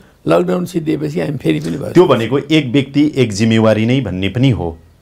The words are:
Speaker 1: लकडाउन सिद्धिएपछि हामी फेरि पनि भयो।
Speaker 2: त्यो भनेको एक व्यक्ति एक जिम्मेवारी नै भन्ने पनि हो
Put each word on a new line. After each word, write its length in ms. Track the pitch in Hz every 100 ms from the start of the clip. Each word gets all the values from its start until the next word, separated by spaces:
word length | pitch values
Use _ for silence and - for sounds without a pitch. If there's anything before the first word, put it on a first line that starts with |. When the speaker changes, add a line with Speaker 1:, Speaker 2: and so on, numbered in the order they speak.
| - _ 143
Speaker 1:
लकडाउन 380 | 165 180 180 175
सिद्धिएपछि 540 | 170 156 151 151 160
हामी 180 | 156 139
फेरि 220 | 160 151
पनि 180 | 160 160
भयो। 140 | -
Speaker 2:
त्यो 140 | - 180
भनेको 340 | 120 113 135
एक 320 | 127 156 131
व्यक्ति 400 | 139 - 139 151 139
एक 160 | 117
जिम्मेवारी 540 | 98 113 113 110 107 113
नै 160 | 135
भन्ने 280 | 107 92 95
पनि 200 | 120 135
हो 280 | 95 87 80 _ _